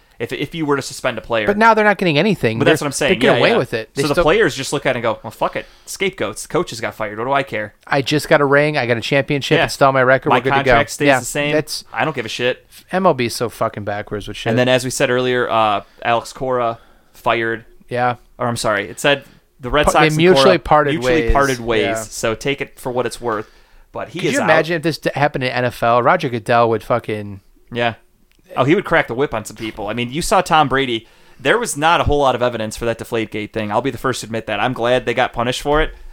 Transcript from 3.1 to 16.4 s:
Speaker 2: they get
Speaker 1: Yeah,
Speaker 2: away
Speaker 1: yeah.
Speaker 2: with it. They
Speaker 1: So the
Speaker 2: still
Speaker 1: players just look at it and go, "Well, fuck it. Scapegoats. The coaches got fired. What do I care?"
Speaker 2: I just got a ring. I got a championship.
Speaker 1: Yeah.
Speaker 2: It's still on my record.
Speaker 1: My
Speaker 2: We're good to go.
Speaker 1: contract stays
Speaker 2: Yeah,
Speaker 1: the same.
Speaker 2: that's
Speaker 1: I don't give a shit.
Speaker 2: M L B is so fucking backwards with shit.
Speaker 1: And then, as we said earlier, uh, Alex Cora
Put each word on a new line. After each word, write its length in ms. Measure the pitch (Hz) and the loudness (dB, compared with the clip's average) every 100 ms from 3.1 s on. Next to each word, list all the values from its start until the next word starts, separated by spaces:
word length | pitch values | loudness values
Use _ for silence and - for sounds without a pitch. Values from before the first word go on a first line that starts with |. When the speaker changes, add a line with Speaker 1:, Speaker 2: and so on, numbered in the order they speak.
Speaker 2:
they 40 | - | 2
get 160 | 135 | 4
Speaker 1:
Yeah, 40 | 123 | 4
Speaker 2:
away 120 | 143 | 4
Speaker 1:
yeah. 40 | 226 | 2
Speaker 2:
with 160 | 135 | 0
it. 220 | 113 110 | -4 -6
They 80 | - | -4
Speaker 1:
So 60 | 143 | 0
the 60 | |
Speaker 2:
still 100 | 143 | 2
Speaker 1:
players 300 | 170 196 190 127 | 2 4 2 0
just 160 | 131 | -6
look 120 | 147 | -4
at 60 | 143 | -2
it 80 | 123 | -2
and 40 | |
go, 160 | 117 107 | -2 -4
"Well, 80 | 113 | -8
fuck 240 | - 175 127 | -6 -6 -6
it. 80 | - - - | -10 -16 -16
Scapegoats. 560 | - 196 - 110 110 | -6 -6 -4 -6 -6
The 60 | - | -6
coaches 320 | 156 175 113 | -4 -4 -6
got 140 | 110 - | -8 -6
fired. 220 | 110 104 | -8 -6
What 60 | |
do 80 | 120 | -2
I 100 | 139 | 0
care?" 280 | 131 107 104 - - | 0 -6 -8 -12 -4
Speaker 2:
I 160 | 147 | -2
just 260 | 135 151 - | 0 -2 2
got 120 | 156 | 2
a 40 | |
ring. 320 | 143 143 151 151 | 4 4 4 0
I 80 | 120 | -2
got 100 | 117 | -2
a 40 | |
championship. 560 | - 143 135 143 - 156 | 0 0 0 -2 0 0
Speaker 1:
Yeah. 60 | 139 | 0
Speaker 2:
It's 80 | |
still 140 | - 135 | 2 2
on 60 | |
my 80 | 135 | 4
record. 260 | 127 131 143 | 4 2 4
Speaker 1:
My 60 | 123 | 2
Speaker 2:
We're 20 | |
good 80 | 127 | 2
to 140 | 139 | 2
go. 60 | 135 | 4
Speaker 1:
contract 180 | 117 113 | 2 2
stays 160 | - 143 | 0 2
Speaker 2:
Yeah, 140 | 131 | 2
Speaker 1:
the 40 | |
same. 280 | 120 151 147 | 0 -4 -2
Speaker 2:
that's 320 | 151 151 - - | -2 -2 -8 -8
Speaker 1:
I 120 | - | -4
don't 100 | 139 135 | -4 -4
give 100 | 110 | -8
a 40 | |
shit. 360 | - 123 131 _ - - | -4 -2 -4 _ -20 -8
Speaker 2:
M 160 | 185 190 | 0 2
L 80 | |
B 120 | 135 120 | 2 -2
is 100 | - | -2
so 120 | 117 | -6
fucking 360 | - 113 110 | -4 -6 -4
backwards 420 | 104 104 104 107 101 | -8 -8 -8 -10 -10
with 100 | 104 | -8
shit. 140 | 120 | -2
Speaker 1:
And 80 | 117 | 0
then, 80 | 127 | 2
as 140 | 127 | 2
we 60 | 127 | 0
said 180 | - 135 | -2 0
earlier, 380 | 123 127 123 120 | 2 2 0 0
uh, 340 | 113 110 101 - - | 2 2 0 -4 -8
Alex 280 | - 117 - | -2 -2 -2
Cora 480 | - | -8